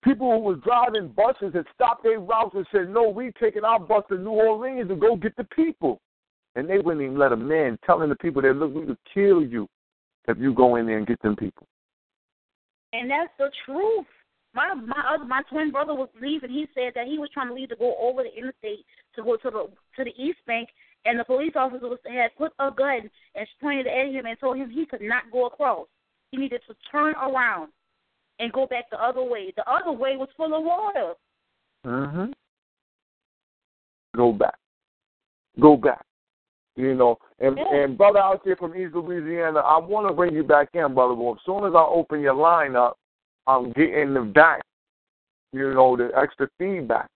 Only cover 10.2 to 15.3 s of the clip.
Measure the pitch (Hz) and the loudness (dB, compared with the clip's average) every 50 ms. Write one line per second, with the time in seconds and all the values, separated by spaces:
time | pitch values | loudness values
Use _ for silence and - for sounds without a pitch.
10.2 | _ - 113 110 123 135 123 117 127 123 120 120 113 113 110 107 107 98 120 - | _ -4 -4 0 0 0 4 4 4 4 4 2 0 -2 -2 -4 -2 -2 -4 -2
11.2 | - 107 104 - 107 95 _ - - _ _ _ _ _ _ _ _ _ _ _ | 0 -2 -2 -2 -6 -10 _ -14 -20 _ _ _ _ _ _ _ _ _ _ _
12.2 | _ _ _ _ _ _ _ _ _ _ _ _ _ _ - 226 254 247 277 294 | _ _ _ _ _ _ _ _ _ _ _ _ _ _ -10 -10 -6 -4 -2 -2
13.2 | 339 339 _ _ 277 277 277 - - - 269 320 392 440 453 415 294 _ _ _ | -2 -4 _ _ -4 -4 -4 -10 -14 -8 -4 -2 0 0 0 0 -2 _ _ _
14.2 | _ _ _ _ _ _ _ - - 359 392 269 226 226 269 285 269 254 302 311 | _ _ _ _ _ _ _ -4 -4 -4 -4 -8 -8 -8 -6 -4 -2 -2 -2 -2
15.2 | 294 240 | -4 -4